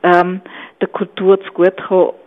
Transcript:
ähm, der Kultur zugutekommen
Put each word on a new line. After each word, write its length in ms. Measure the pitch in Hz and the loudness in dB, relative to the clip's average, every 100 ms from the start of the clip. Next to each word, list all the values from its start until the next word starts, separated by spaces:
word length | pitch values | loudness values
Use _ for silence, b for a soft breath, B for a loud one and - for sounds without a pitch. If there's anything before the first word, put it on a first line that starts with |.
ähm, 380 | 180 175 180 185 B B B _ | 4 2 2 -4 B B B _
der 60 | 190 | -6
Kultur 540 | - 180 - 190 196 | -6 -8 -2 2 2
zugutekommen 720 | - - 180 185 - 185 170 - | 0 0 0 0 -2 0 0 -2